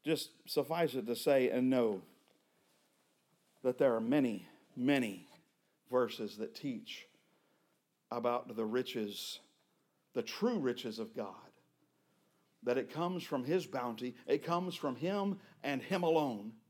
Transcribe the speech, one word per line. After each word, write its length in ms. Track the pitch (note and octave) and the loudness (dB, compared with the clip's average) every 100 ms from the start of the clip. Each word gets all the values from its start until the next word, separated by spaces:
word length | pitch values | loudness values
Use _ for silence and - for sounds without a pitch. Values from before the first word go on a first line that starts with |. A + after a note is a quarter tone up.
Just 300 | C#3+ D#3 - - - | 0 -2 -2 -12 -4
suffice 480 | - C3+ E3 E3 | -2 0 2 2
it 120 | C3 A2+ | 2 -2
to 80 | |
say 340 | A#2 - C#3 B2+ | 0 4 6 6
and 220 | B2+ B2+ | 4 4
know 320 | C3 A#2 F#2+ - _ _ _ _ _ _ _ _ _ _ _ _ _ _ _ | 4 4 0 -6 _ _ _ _ _ _ _ _ _ _ _ _ _ _ _
that 160 | C3 B2 | -2 4
there 160 | C#3 | 4
are 60 | A2+ | 4
many, 480 | A2+ D3 B2+ G#2 - - _ | 2 4 4 0 -8 -20 _
many 540 | - B2+ C#3+ A#2 F#2 - - _ _ _ _ _ | -2 2 4 2 -4 -16 -20 _ _ _ _ _
verses 480 | B2+ A#2 - G#2+ G#2 | 2 2 -2 -8 -6
that 180 | A2 - | -10 -6
teach 500 | C#3+ A#2 - - - _ _ _ _ _ _ _ _ _ _ | -6 -6 -10 -16 -16 _ _ _ _ _ _ _ _ _ _
about 460 | A#2+ A#2+ A#2+ - G#2+ | -2 0 -2 -4 -4
the 80 | |
riches, 720 | A2 B2 B2 A#2 G#2 F#2+ - - _ _ _ _ _ _ _ | -2 0 -2 -4 -4 -6 -10 -12 _ _ _ _ _ _ _
the 100 | B2+ | -6
true 360 | A#2 - A3+ A3+ | -6 -2 0 2
riches 400 | C3 A#2+ B2 A2 | 0 -2 -6 -6
of 160 | A2+ | -8
God, 380 | - G2+ F#2 - _ _ _ _ _ _ _ _ _ _ _ | -6 -8 -10 -20 _ _ _ _ _ _ _ _ _ _ _
that 120 | A#2+ B2+ | -2 0
it 140 | - | -2
comes 320 | D#3 F3 F#3 | -2 -2 -2
from 220 | - C#3+ | -2 -4
his 220 | B2+ F3+ C#3 | 0 0 0
bounty, 500 | C3+ A#2+ A2 B2 A#2+ - | -4 -4 -4 -8 -8 0
it 160 | C#3 | 0
comes 320 | D#3+ F3 F3+ | 2 -2 -2
from 220 | E3 D3 A#2+ | -4 -4 -2
him 420 | E3 G3+ G3+ F#3+ - - | -2 0 0 -4 -8 -8
and 200 | C#3 C3+ | -4 -4
him 200 | - F3+ | -2 0
alone. 560 | E3+ D#3+ C#3+ G#2+ G#2 - | 4 4 2 -2 -8 -14